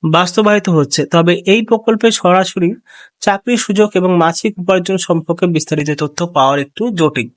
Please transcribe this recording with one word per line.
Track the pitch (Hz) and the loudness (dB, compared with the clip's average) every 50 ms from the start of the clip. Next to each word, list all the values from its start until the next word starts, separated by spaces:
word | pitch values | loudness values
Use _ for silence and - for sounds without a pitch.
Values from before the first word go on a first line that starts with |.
| - | 0
বাস্তবায়িত | 160 156 165 180 175 - - 214 208 208 208 202 - | 2 2 2 2 2 0 0 2 4 2 2 2 2
হচ্ছে। | 175 156 143 143 - - 147 | 2 2 2 0 0 -4 -4
তবে | - - 170 170 170 175 175 - | 0 2 2 4 4 2 0 2
এই | - 190 226 226 | 2 2 2 2
প্রকল্পে | 220 240 220 220 - 233 214 - 226 | 0 0 0 2 0 -2 2 2 0
সরাসরি | 220 - - 180 180 185 190 185 - - 180 170 220 - _ _ - - - - _ _ | 0 2 0 2 2 2 2 -2 -2 -2 -2 -2 -2 -4 _ _ -20 -20 -20 -20 _ _
চাকরির | - - 196 196 _ - 247 | -2 -2 -2 -2 _ -2 -2
সুযোগ | 233 - - 208 196 214 208 - | -2 0 -2 2 2 2 2 2
এবং | 190 180 185 185 | 0 0 2 2
মাসিক | 175 165 160 170 - - 220 208 - | 4 2 2 0 -2 -4 -6 -6 -4
উপার্জন | 180 180 196 185 175 180 190 | -2 0 0 0 0 -2 -4
সম্পর্কে | 185 - - 175 165 160 - 170 170 - | -4 -4 -4 -6 -6 -4 -4 -4 -2 0
বিস্তারিত | 180 170 156 151 - 160 151 147 143 | 0 0 -2 -2 -4 -4 -4 -2 -4
তথ্য | 151 143 151 147 147 - 175 | -4 -4 -4 -6 -4 -6 -8
পাওয়ার | 175 175 - 135 135 139 143 | -4 0 2 2 2 2 0
একটু | 139 143 _ - 208 247 | -4 -6 _ -6 -6 -6
জটিল | 220 175 165 151 - 131 120 120 _ | -2 0 0 0 0 -2 -8 -8 _